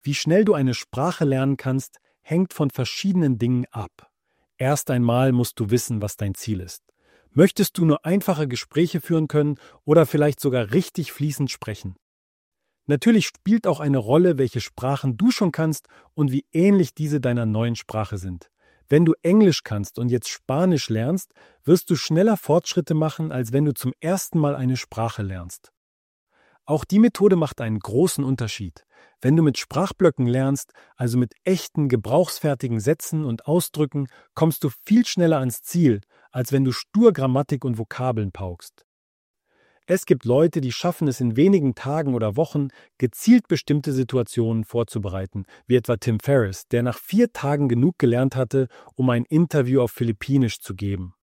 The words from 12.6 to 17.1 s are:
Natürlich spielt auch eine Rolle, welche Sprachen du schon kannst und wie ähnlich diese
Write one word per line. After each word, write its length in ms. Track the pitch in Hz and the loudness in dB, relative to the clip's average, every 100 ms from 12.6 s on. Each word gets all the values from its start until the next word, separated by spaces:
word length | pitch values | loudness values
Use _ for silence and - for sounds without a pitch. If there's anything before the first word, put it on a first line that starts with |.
| _ _ - | _ _ -4
Natürlich 380 | 139 226 226 - | 0 4 4 2
spielt 400 | _ - 226 196 | _ 0 2 2
auch 140 | 147 | -2
eine 180 | 147 135 | 0 -2
Rolle, 400 | 107 147 180 143 | 2 4 4 2
welche 220 | 131 120 | 0 -2
Sprachen 560 | - - 127 139 139 113 | -8 -6 -4 -2 -4 0
du 160 | 226 | 0
schon 180 | - 185 | 2 -2
kannst 380 | - 160 151 _ _ _ | 0 -2 -4 _ _ _
und 160 | - 151 | -2 -2
wie 160 | 135 - | -2 -4
ähnlich 420 | 160 190 196 156 | 0 4 4 2
diese 260 | - 151 | -2 -4